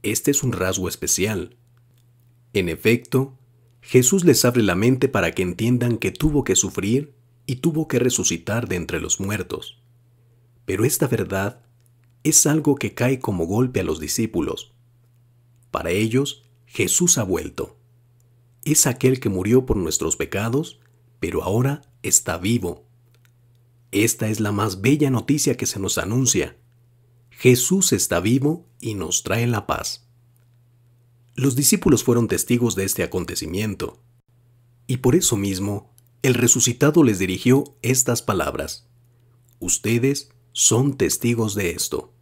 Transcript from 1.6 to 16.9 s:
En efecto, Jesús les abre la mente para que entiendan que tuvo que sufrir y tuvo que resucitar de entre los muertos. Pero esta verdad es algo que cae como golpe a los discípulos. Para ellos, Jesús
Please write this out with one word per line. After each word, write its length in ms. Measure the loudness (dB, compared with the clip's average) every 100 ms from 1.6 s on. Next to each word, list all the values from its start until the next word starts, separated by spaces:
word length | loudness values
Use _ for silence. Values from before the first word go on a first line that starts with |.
| _ _ _ _ _ _ _ _ _
En 160 | -2 -2
efecto, 680 | 0 2 0 0 -2 -2 -8 _ _ _ _
Jesús 440 | 2 4 4 4 4
les 180 | 4
abre 200 | 4 2
la 120 | 2 2
mente 320 | 2 2 2
para 240 | 0 -2
que 120 | -2
entiendan 540 | -4 -2 0 0 0 -2
que 140 | -4
tuvo 320 | -2 0 0
que 120 | 2 2
sufrir 600 | 2 -2 -2 -2 -2 _ _ _ -10
y 100 | -2
tuvo 300 | -2 -2 -2
que 120 | 0
resucitar 680 | 2 0 -2 -4 -4 -4 -4
de 80 | -6
entre 240 | -6 -8
los 200 | -6 -6
muertos. 640 | -4 -6 -8 -10 -12 -20 _ _ _ _ _ _ _ _ -6
Pero 180 | -2
esta 240 | 0 0 -2
verdad 540 | -2 -2 -4 -4 -8 _ _ _ _ _ _
es 240 | 0 2 4
algo 260 | 2 2 0
que 200 | -2 -2
cae 240 | 0 0
como 260 | -2 -4 -2
golpe 340 | 0 0 -2
a 20 |
los 160 | -4 -4
discípulos. 760 | -6 -4 -2 -2 -4 -6 -12 _ _ _ _ _ _ _ _ _ _
Para 220 | -6 -4
ellos, 580 | -2 0 0 -2 -8 _ _ _
Jesús 540 | -4 -2